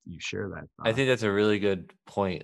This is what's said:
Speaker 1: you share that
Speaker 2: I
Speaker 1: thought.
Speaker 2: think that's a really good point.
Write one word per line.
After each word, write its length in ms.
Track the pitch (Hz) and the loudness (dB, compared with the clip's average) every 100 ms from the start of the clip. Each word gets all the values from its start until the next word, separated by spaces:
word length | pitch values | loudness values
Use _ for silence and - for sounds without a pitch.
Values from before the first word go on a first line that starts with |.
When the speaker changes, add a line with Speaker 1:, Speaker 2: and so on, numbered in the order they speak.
| - | -16
Speaker 1:
you 140 | 82 | -14
share 300 | - 98 98 | -10 -8 -8
that 180 | 82 78 - | -10 -14 -6
Speaker 2:
I 80 | 110 | -2
Speaker 1:
thought. 60 | 113 | 0
Speaker 2:
think 120 | 131 | 2
that's 160 | 123 | 2
a 80 | 110 | 2
really 280 | 98 104 104 | 4 4 4
good 340 | 101 95 - - - | 2 0 -4 -20 -10
point. 380 | - 98 85 | -2 -2 -2